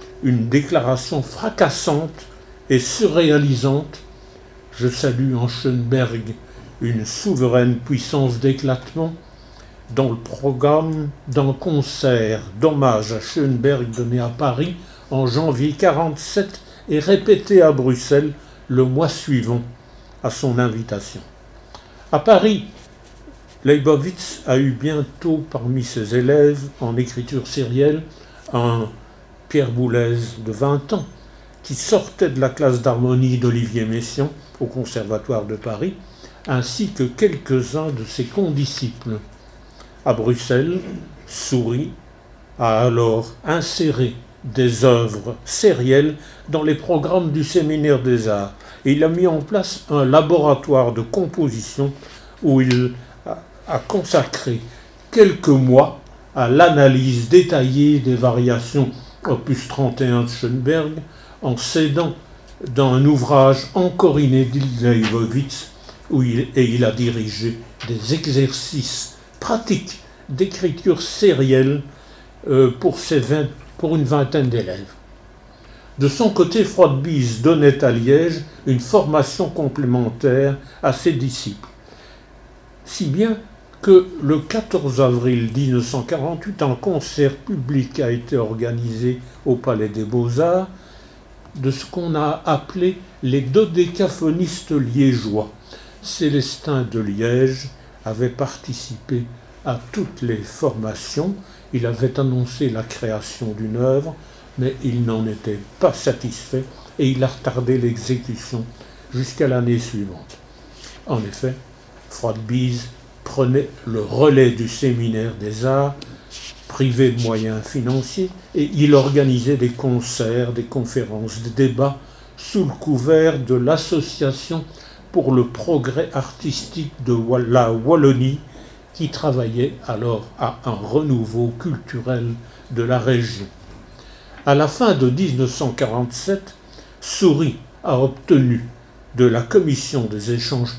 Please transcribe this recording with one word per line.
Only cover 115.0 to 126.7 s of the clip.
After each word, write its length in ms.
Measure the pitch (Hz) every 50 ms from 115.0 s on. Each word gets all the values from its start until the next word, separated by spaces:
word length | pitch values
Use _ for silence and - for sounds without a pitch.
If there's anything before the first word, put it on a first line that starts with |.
| 117 113 110 107 113 113 101 95
des 240 | 101 104 107 110 120
Arts, 300 | 131 135 139 143 147 143 - - - - - - - - - - - - - -
privé 440 | - - - 135 131 117 123 135 123
de 100 | 113 120
moyens 400 | 120 113 113 110 110 110 110 107 107
financiers, 680 | - - 139 117 123 135 135 123 - - 196 185 180 - - - - -
et 140 | 156 143 - 202
il 220 | 143 147 147 147
organisait 640 | 139 131 143 139 147 139 135 127 123 117 139 143
des 120 | 123 123 120
concerts, 800 | 120 - - 127 123 120 120 - - - 117 110 117 123 120 120
des 120 | 117 120 117
conférences, 800 | - - 135 117 - - 131 110 101 107 107 113 110 - 113
des 260 | 113 120 113 135 135
débats 300 | 123 117 123 139 139 135 - - - - - - - -
sous 280 | - - - - 202 175
le 60 | 139
couvert 640 | - - - 156 143 120 120 151 160 156 160 165 143
de 160 | 131 123 113 127
l'Association 1080 | 120 120 139 160 160 - - 180 151 - - - - 147 135 135 - - - 165 165 165 - - - - - - - - -
pour 200 | - 180 127 131
le 160 | 131 123 123
progrès 640 | 120 - - - 170 165 139 123 135 123 147 - - -
artistique 800 | 135 127 - - - - 151 131 - - -